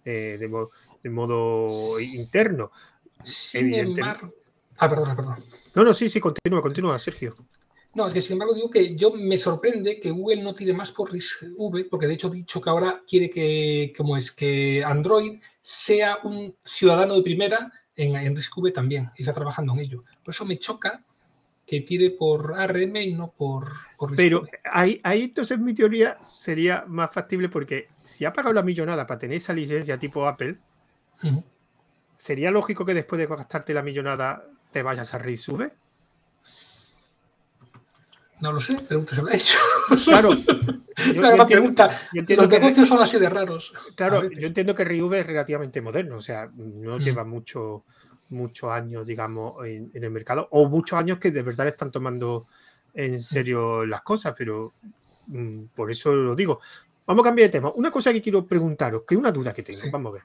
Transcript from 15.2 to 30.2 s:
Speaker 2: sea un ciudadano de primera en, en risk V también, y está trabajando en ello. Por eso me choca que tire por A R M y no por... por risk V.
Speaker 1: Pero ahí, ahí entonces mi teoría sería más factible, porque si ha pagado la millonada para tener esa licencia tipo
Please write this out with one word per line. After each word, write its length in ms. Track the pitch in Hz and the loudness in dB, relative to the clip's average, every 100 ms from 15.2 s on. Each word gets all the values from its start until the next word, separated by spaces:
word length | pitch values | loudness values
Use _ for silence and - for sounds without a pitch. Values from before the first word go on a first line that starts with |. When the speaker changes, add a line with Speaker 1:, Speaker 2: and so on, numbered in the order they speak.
| 214 - - _ | 2 -8 -20 _
Speaker 2:
sea 560 | - - - 208 208 208 | -8 -4 2 4 2 0
un 320 | 208 208 202 - | -6 -8 -10 -16
ciudadano 520 | - - 185 170 196 | -12 4 6 6 4
de 80 | 196 | 4
primera 500 | 180 170 202 220 240 - _ | 2 0 0 0 -4 -18 _
en, 200 | - 143 139 | -4 -2 0
en 200 | 139 143 | -2 -4
risk 220 | 147 - | -6 -2
V 120 | 180 | -2
también, 400 | 185 131 139 127 - | 0 -2 -2 -6 -6
y 60 | |
está 100 | 127 | -6
trabajando 400 | 151 143 135 143 | -4 -6 -6 -4
en 60 | 127 | -4
ello. 260 | 139 123 _ _ | -4 -12 _ _
Por 120 | - | -12
eso 100 | 170 | -10
me 140 | 196 175 | -6 -6
choca 440 | - 226 190 - _ _ _ _ _ _ _ | -6 -6 -8 -8 _ _ _ _ _ _ _
que 140 | 147 | -8
tire 300 | 139 175 185 | -4 2 2
por 420 | 185 156 151 151 180 | 2 0 0 -2 -4
A 60 | |
R 180 | 190 180 | -2 0
M 200 | 190 208 | -2 -2
y 120 | 190 | -4
no 180 | 170 170 | -4 -8
por... 400 | _ 139 135 131 - - _ | _ -6 -6 -8 -14 -20 _
por 140 | 143 | -4
risk 100 | 139 | 4
V. 80 | 175 | 4
Speaker 1:
Pero 140 | 165 - - - | 4 -2 -14 -2
ahí, 300 | 170 180 - | 2 2 0
ahí 200 | 180 208 | 0 0
entonces 360 | 247 277 226 247 | -2 -6 -4 -2
mi 140 | 240 | -2
teoría 460 | 220 214 226 226 - - | 2 2 4 0 0 -18
sería 540 | - - 160 175 180 180 | -14 -8 -2 0 0 -4
más 240 | 170 160 | -6 -4
factible, 380 | - 175 185 180 | -4 -6 -4 -4
porque 400 | 170 139 135 - _ | -4 -6 -8 -8 _
si 220 | - - 151 | -20 -6 -6
ha 60 | |
pagado 180 | 214 277 | -2 0
la 100 | 220 | 2
millonada 440 | 180 170 160 165 127 | 0 -2 -4 -4 -6
para 140 | 117 | -8
tener 180 | 123 160 | -6 -8
esa 160 | 175 | -4
licencia 440 | 170 143 147 151 131 | -6 -2 -4 -4 -6
tipo 280 | 139 147 | -6 -4